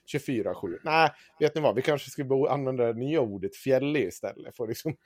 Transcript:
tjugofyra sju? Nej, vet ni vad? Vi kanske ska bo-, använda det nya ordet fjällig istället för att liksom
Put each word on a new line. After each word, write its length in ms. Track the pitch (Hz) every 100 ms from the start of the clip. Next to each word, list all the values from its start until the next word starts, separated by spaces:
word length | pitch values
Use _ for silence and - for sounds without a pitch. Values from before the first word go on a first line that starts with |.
| -
tjugofyra 500 | 147 - 123 95 92
sju? 240 | 95 85
Nej, 260 | - 160 156 - - _
vet 160 | 151 156
ni 60 |
vad? 140 | 147 104
Vi 60 |
kanske 280 | 131 147 -
ska 140 | -
bo-, 240 | 135 135 139
använda 380 | 139 131 131 117
det 60 | 113
nya 220 | 131 160
ordet 340 | 120 98 95 -
fjällig 480 | - 131 143 147
istället 520 | 98 - 104 101 - -
för 80 |
att 60 | 110
liksom 260 | 113 160 143